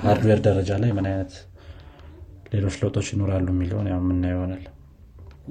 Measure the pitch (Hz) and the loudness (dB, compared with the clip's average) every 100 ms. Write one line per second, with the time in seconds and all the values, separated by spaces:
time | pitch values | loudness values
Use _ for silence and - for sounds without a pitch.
0 | 98 101 110 104 107 95 92 98 120 101 | 4 4 6 4 4 2 0 0 0 0
1 | 95 95 92 - - - - - - - | -2 -4 -6 -12 -20 -20 -20 -20 -20 -20
2 | - - - - - 107 98 - 107 104 | -20 -20 -20 -18 -4 -2 -2 0 -2 -2
3 | - 101 95 95 92 92 90 101 101 90 | -2 -2 0 0 0 0 0 -2 -2 0
4 | 92 92 90 90 92 92 - - - - | 0 0 0 -2 -4 -6 -12 -20 -20 -20
5 | - - - - - | -20 -20 -20 -18 -12